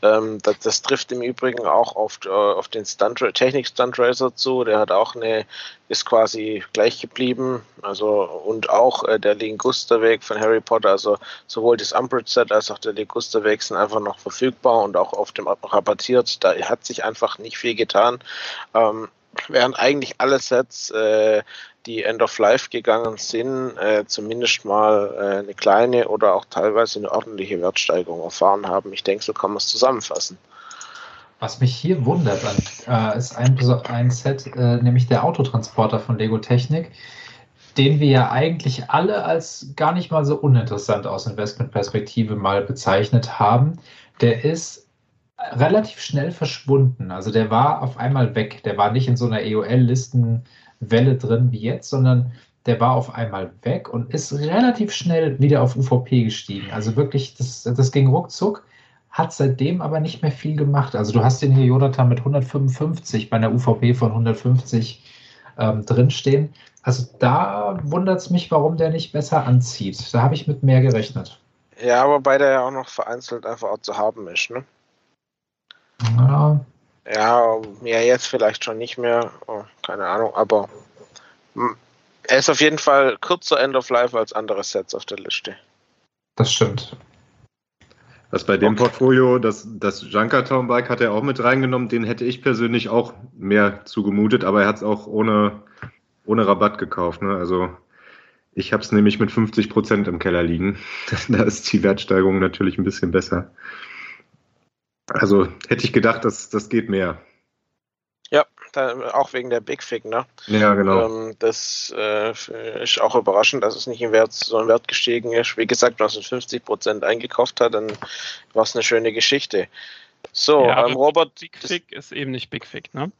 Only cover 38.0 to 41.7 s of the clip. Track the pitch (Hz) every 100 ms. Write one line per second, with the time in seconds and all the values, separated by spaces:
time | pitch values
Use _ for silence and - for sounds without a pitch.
38 | 147 131 123 131 156 165 139 127 139 143
39 | 185 208 - 165 156 - 135 139 156 175
40 | 175 160 143 147 147 123 107 104 - 104
41 | 80 82 - 101 104 - 127